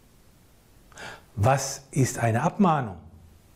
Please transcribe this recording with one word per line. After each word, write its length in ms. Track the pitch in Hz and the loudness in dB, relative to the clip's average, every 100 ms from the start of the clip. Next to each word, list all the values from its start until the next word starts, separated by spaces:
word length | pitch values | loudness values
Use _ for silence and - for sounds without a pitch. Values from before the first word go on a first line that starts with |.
| _ _ _ _ _ _ _ - - - - - - - | _ _ _ _ _ _ _ -20 -20 -20 -18 -18 -12 0
Was 480 | 110 139 - - - | 2 2 -2 -10 -6
ist 280 | 147 127 - | 0 0 0
eine 240 | 117 107 | 0 2
Abmahnung? 540 | 165 - 185 151 110 87 - - - - - | 0 2 2 2 -2 -10 -18 -20 -20 -20 -20